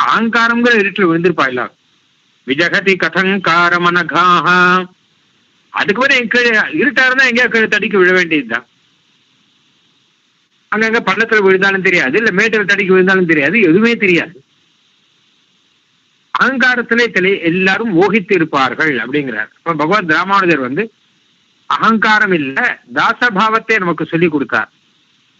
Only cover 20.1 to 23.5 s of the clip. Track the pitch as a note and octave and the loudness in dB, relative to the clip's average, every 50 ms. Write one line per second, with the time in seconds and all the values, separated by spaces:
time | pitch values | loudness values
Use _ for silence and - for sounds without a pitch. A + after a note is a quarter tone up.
20.1 | D#3 E3 F#3 G3 G3 G3 F#3 F3 D#3+ C#3 B2+ B2 C#3 F#3 A3+ A3 _ _ _ _ | 0 0 0 0 0 2 2 2 0 0 -2 -4 -4 -6 -6 -6 _ _ _ _
21.1 | _ _ _ _ _ _ _ _ _ _ _ - C#3+ C#3+ F3+ A3 A3+ G3+ A#3 A3 | _ _ _ _ _ _ _ _ _ _ _ -6 -2 0 2 2 2 2 2 2
22.1 | G#3+ G#3 G#3+ F#3+ F3+ D#3 C#3 C3+ C3+ A3+ B3 A#3 - - _ B2 A#2+ D3 F3+ G#3+ | 2 2 2 0 0 0 -2 -4 -4 -4 -4 -4 -4 -8 _ -8 -4 -2 -2 -2
23.1 | - - B3 B3 G3 F#3 A3 A3 | -2 -2 -2 -2 0 0 0 0